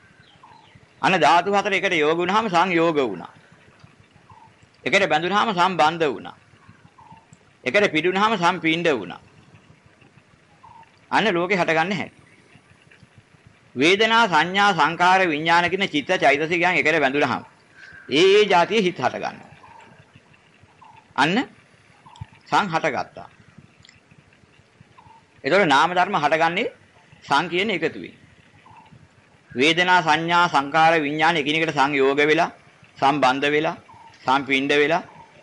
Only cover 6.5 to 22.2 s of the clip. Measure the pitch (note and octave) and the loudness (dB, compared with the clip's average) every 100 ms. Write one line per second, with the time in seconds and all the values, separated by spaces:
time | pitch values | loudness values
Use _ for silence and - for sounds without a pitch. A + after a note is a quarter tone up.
6.5 | _ - - _ _ - - _ _ _ | _ -20 -20 _ _ -20 -20 _ _ _
7.5 | _ B2+ G3+ G3+ D#3 F3 F#3+ G#3+ G#3+ F3 | _ -2 0 0 0 -2 0 0 2 0
8.5 | F3+ D#3+ E3 E3 B2+ F2 A#1 - _ _ | 0 -2 -2 0 -2 -6 -16 -20 _ _
9.5 | - _ _ _ _ _ _ _ _ _ | -20 _ _ _ _ _ _ _ _ _
10.5 | _ - - - _ _ C#3+ G#3 E3+ F3+ | _ -20 -20 -20 _ _ 0 0 0 -2
11.5 | F#3+ D#3+ D#3+ F3 F#3 G2 - _ _ _ | 0 0 0 -2 -4 -8 -16 _ _ _
12.5 | _ _ _ _ _ - _ _ _ _ | _ _ _ _ _ -20 _ _ _ _
13.5 | _ _ A#2+ D#3 G3 A3 A3+ A3 D#3 E3 | _ _ -2 2 2 2 2 2 0 0
14.5 | G3 G3+ E3 D3+ E3 F3+ F#3+ F#3 D3 E3 | 0 0 2 0 2 2 2 2 -2 0
15.5 | E3+ F3 F#3 F#3+ D3 C3+ F#3 D3+ C#3+ D#3 | 2 0 -2 -4 -4 -2 0 2 0 -2
16.5 | F3 F3 E3 C#3 D#3+ C3+ C#3+ C#3 F#2 - | -2 -2 0 0 0 0 0 -2 -4 -10
17.5 | _ _ - - - - C3+ F#3+ G#3 G#3 | _ _ -20 -20 -20 -4 2 4 4 4
18.5 | F3 E3 A3 F3+ E3+ B2 G2+ C#2 - - | 2 2 0 -2 -2 -4 -4 -8 -12 -20
19.5 | - - - - - _ - _ _ _ | -20 -20 -20 -20 -20 _ -20 _ _ _
20.5 | _ _ _ - - _ - D3 G#3 G4 | _ _ _ -20 -20 _ -2 0 0 -4
21.5 | - _ _ _ _ - - | -12 _ _ _ _ -20 -20